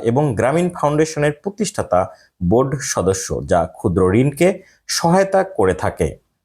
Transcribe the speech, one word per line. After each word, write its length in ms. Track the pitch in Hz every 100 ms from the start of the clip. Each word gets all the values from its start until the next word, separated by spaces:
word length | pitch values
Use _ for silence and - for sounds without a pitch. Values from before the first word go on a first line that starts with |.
এবং 320 | 113 127 151 104
গ্রামীণ 340 | 120 160 180
ফাউন্ডেশনের 640 | 175 147 151 156 151 147 147
প্রতিষ্ঠাতা 680 | 202 202 202 - 110 90 92 - _ -
বোর্ড 360 | 87 117 135 143
সদস্য, 680 | - - 92 95 - 60 73
যা 200 | 90 87
ক্ষুদ্র 460 | - 107 87 92
ঋণকে 500 | 107 139 143 180 202 - _ -
সহায়তা 560 | - 170 190 190 196
করে 300 | 185 - 95
থাকে। 440 | 90 98 - 80 - _ _